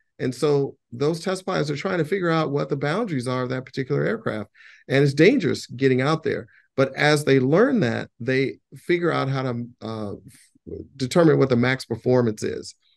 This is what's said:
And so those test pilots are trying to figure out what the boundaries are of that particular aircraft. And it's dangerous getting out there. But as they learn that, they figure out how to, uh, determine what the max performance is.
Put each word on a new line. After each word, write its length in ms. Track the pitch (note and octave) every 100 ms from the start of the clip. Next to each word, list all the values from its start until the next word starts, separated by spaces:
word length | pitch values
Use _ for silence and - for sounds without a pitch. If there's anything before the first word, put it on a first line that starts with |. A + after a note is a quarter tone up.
| _ _
And 160 | C3 B2+
so 400 | D3+ C#3+ C#3 - _
those 300 | A#2+ D3 E3
test 260 | F#3+ F#3 -
pilots 240 | F3 D3
are 40 | C#3+
trying 220 | F#3+ F3+
to 80 | D#3
figure 240 | G3 F3
out 220 | E3 D3+
what 180 | C#3+ D3+
the 80 | D3
boundaries 500 | D3 F3+ A#3 C#3 A#2+
are 140 | B2+
of 80 | B2
that 160 | C3 C3
particular 380 | - B2+ C#3+
aircraft. 480 | D#3+ A3 - G#2+ G2+ _ - - -
And 160 | C3
it's 120 | C#3+ C3+
dangerous 500 | F3 C#4 B2 G#2 -
getting 360 | B2 C3+ B2+
out 200 | C3+ D#3+
there. 240 | C3 F2+ A#2 _ _ -
But 200 | C3+ -
as 300 | D3 D3+ D3
they 140 | C3+
learn 400 | B2+ E3 C4 B3+
that, 320 | B2 A2+ - _
they 400 | A#2+ C3 C3 - _ C#3+
figure 360 | - F3 E3+
out 180 | C#3 C3+
how 120 | C3+
to, 260 | C3 A#2+ A#2+ -
uh, 320 | G#2+ A2 G#2 - G2 - _ _ - E2+ - -
determine 420 | B2+ F3 E3 C#3
what 120 | C3+
the 80 | A#2+
max 260 | B2+ C3
performance 580 | - A#2 B2 B2+ A#2+ G#2+
is. 320 | G#2+ - - - _